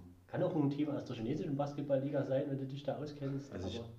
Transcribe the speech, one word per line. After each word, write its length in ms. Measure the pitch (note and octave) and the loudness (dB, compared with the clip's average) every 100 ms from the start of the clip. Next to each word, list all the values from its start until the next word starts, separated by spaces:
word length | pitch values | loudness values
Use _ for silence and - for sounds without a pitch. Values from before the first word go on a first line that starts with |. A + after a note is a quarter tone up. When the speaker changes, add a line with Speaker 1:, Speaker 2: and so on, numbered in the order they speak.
| - - - | -10 -18 -6
Speaker 1:
Kann 160 | A#2 | 0
auch 120 | F3+ | 2
ein 140 | D#3+ C#3 | 4 4
Team 200 | C#3+ D3+ | 4 0
aus 140 | - A#2 | 0 -4
der 100 | A2+ | -2
chinesischen 400 | A2+ D#3 E3+ C#3 | 0 0 0 0
Basketballliga 680 | C#3+ - C#3 C#3 C#3 D3 | 0 -2 2 2 4 0
sein, 200 | B2 C3+ D3 | 2 2 2
wenn 80 | C3+ | -2
du 80 | C3+ | -2
dich 160 | C#3+ | -4
da 160 | - B2+ | -2 -2
auskennst, 540 | D3+ C#3+ C#3 C#3 - | -4 -4 -4 -4 -4
Speaker 2:
Als 120 | F#2 F#2+ | -4 -4
ich, 120 | A2+ | -4
Speaker 1:
aber 100 | A#2 | -6